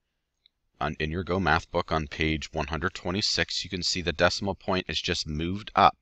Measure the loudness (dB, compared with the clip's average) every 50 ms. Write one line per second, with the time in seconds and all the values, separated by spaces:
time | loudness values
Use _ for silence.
0 | _ _ _ _ _ _ _ _ _ _ _ _ _ _ _ _ -4 -4 -2 -4
1 | -4 -4 -4 -4 -2 -2 -2 0 4 4 2 2 2 -2 -2 -2 -2 0 0 -2
2 | -2 -4 -2 0 0 0 2 0 -2 -4 -4 -4 -4 -4 -4 -4 -4 -4 -4 -4
3 | -4 -2 -2 0 0 0 0 0 0 -2 -2 -6 -6 -6 -6 -4 -2 -2 -2 0
4 | -2 -2 2 4 4 4 4 2 -2 -4 -4 -4 -4 -2 -2 -2 -2 -2 -4 -4
5 | -2 -2 -2 -2 -2 -4 -4 -2 -2 -2 -4 -4 -8 0 4 6 6 6 6 _